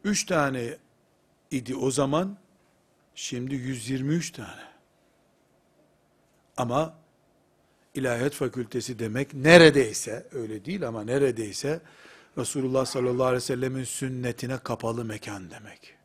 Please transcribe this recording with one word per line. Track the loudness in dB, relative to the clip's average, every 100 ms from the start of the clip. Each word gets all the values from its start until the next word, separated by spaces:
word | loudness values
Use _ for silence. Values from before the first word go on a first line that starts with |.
üç | -2 -2 0
tane | 2 2 0 -6 -8 _ _ _ _ _ _ _
idi | -6 -4 -2
o | 0
zaman, | 2 2 2 0 -6 _ _ _ _ _ _ _
şimdi | -14 -8 -6 -4
yüz | -6 -6 -6 -4
yirmi | -4 0
üç | 0 -2
tane. | -10 -14 -16 -20 -20 _ _ _ _ _ _ _ _ _ _ _ _ _ _ _ _ _ -4
Ama | 0 0 -2 -6 _ _ _ _ _ _ _ _ _
ilahiyat | -4 -2 0 -2
fakültesi | -2 -4 -4 -6 -6 -6 -6
demek | -4 -4 -4
neredeyse, | 2 10 12 12 8 2 -2 -8 -8 -8
öyle | -8 -8 -8
değil | -8 -6 -6
ama | -6
neredeyse | -2 2 2 0 -6 -6 -4 -4 -8 -20 -20 -20 -12 -8
Resulullah | -6 -2 0 0
sallallahu | 0 0 0 2
aleyhi | 2 2
ve | 0
sellemin | -2 -2 -4
sünnetine | -8 -6 -6 -4 -6 -4 -6 -6
kapalı | -6 -4 -4 -4
mekan | -6 -8 -10 -12 -12
demek. | -18 -18 -20 -20 -20